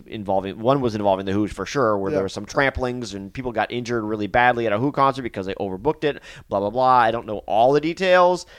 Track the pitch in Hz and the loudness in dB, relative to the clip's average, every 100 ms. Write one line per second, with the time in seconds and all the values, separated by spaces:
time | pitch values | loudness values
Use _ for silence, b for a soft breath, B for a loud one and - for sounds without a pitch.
0 | - 110 98 98 95 101 113 139 123 107 | -12 -12 -2 -2 -2 -4 0 2 0 0
1 | 104 95 98 98 104 - 95 143 117 104 | 0 0 0 0 -2 -4 -6 0 2 2
2 | 98 147 98 - 104 - 135 127 127 123 | 0 -2 -2 -6 -8 0 0 0 -4 -6
3 | 110 98 98 113 127 110 104 120 117 120 | -8 -10 -12 -10 -6 -4 -4 -4 -4 -4
4 | 107 107 104 123 123 120 117 104 139 143 | -2 -4 -2 2 2 2 0 0 0 2
5 | 135 131 120 - 92 98 98 92 127 156 | 0 0 -6 -8 -6 -4 -6 -4 -2 -2
6 | 151 - B B - 101 101 117 131 127 | -2 -4 B B -6 -2 -2 0 4 6
7 | 113 117 110 104 - 101 123 147 156 170 | 4 2 -4 -8 -2 2 4 4 0 -2
8 | 185 180 180 180 - | 4 6 6 2 -6